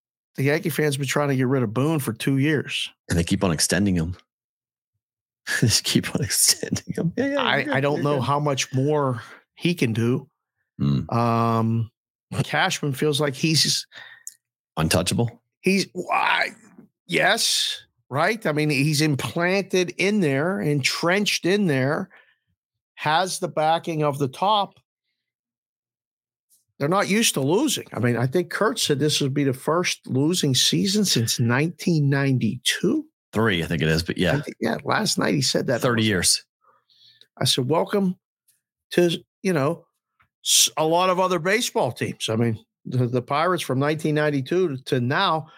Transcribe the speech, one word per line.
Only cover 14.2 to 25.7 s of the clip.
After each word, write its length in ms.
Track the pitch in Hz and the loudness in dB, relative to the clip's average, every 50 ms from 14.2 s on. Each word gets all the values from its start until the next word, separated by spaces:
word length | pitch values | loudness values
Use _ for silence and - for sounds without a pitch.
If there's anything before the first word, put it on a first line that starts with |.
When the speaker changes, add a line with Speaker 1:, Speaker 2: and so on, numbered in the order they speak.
| _ - - _ _ _ _ _ _ _ _ | _ -20 -20 _ _ _ _ _ _ _ _
Speaker 2:
Untouchable? 640 | - 80 80 - 85 90 - - - 120 113 - - _ _ _ _ | -2 0 2 2 2 2 2 0 0 -2 -2 -4 -12 _ _ _ _
Speaker 1:
He's, 280 | - 185 190 196 170 - | 0 2 2 2 0 -4
why? 600 | _ 180 175 - - 180 - 190 180 170 - - - - - - - - - _ _ _ _ | _ -10 -6 -2 -2 0 2 2 2 0 -2 -4 -6 -14 -20 -20 -20 -20 -20 _ _ _ _
Yes, 720 | - 175 156 160 180 208 233 - - - - - - - - - _ _ _ _ _ | -4 0 2 2 2 2 2 0 0 0 0 -2 -4 -6 -8 -12 _ _ _ _ _
right? 360 | 123 139 160 190 240 220 - | -2 0 0 0 0 0 -2
I 80 | 180 151 | -2 0
mean, 160 | 147 151 151 | 0 0 0
he's 320 | 147 131 139 156 156 139 | 2 2 2 2 2 2
implanted 920 | 156 156 143 127 - - - 170 170 180 190 202 190 - - 185 180 175 - | 2 2 0 0 -4 -4 -2 -2 0 2 0 0 -2 0 0 0 0 0 -2
in 240 | - 170 196 214 214 | -2 0 0 2 2
there, 400 | 180 143 135 135 151 180 196 202 | 2 2 2 0 0 0 -2 -2
entrenched 840 | 208 147 147 147 127 - - - - 170 180 202 208 - - - - | 0 0 0 0 0 -2 -4 0 0 2 2 2 2 0 -2 -2 0
in 220 | 170 196 208 202 | 0 2 2 2
there, 420 | 170 139 131 127 135 156 202 202 - - - _ _ _ _ _ _ _ _ _ _ _ _ _ _ _ | 2 2 2 2 0 0 -2 -4 -8 -14 -20 _ _ _ _ _ _ _ _ _ _ _ _ _ _ _
has 440 | - - 156 156 170 190 185 156 - | -6 -2 0 2 2 2 0 -4 -6
the 100 | 180 160 | -6 -4
backing 540 | 139 160 156 156 165 170 165 175 165 151 151 | -2 0 2 2 2 2 0 -4 -2 0 0
of 160 | 147 139 139 | 0 0 0
the 100 | 143 131 | -4 -4
top. 460 | 131 - 185 196 214 208 196 185 _ - _ _ _ _ _ _ _ _ _ _ _ _ _ _ _ _ _ _ | -2 -2 0 2 2 2 0 -2 _ -20 _ _ _ _ _ _ _ _ _ _ _ _ _ _ _ _ _ _